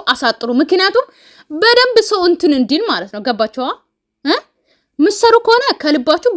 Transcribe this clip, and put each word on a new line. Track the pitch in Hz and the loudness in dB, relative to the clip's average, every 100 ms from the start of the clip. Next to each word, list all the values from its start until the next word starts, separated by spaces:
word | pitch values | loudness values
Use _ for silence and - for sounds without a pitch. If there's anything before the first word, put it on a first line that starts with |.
| - | -2
አሳጥሩ። | 254 247 226 240 | -2 -2 -4 -2
ምክንያቱም | 240 311 370 381 453 - _ _ _ - | -2 0 2 2 0 -2 _ _ _ -14
በደንብ | 302 440 494 508 453 | -2 2 4 2 2
ሰው | 440 403 | 0 0
እንትን | 349 349 330 | 0 2 2
እንዲል | 277 226 311 453 | 2 0 -2 -2
ማለት | 196 196 | -4 -8
ነው። | 208 | -8
ገባችኋ? | 226 214 220 - 254 480 _ _ _ _ | -6 -2 -4 -4 -8 -10 _ _ _ _
እ? | 277 494 - _ _ _ _ - | -4 -4 -6 _ _ _ _ -2
ምትሰሩ | 339 415 466 453 | 0 2 2 2
ከሆነ | 453 466 539 - | 4 0 0 -2
ከልባችሁ | 294 302 247 339 494 | -2 0 0 0 0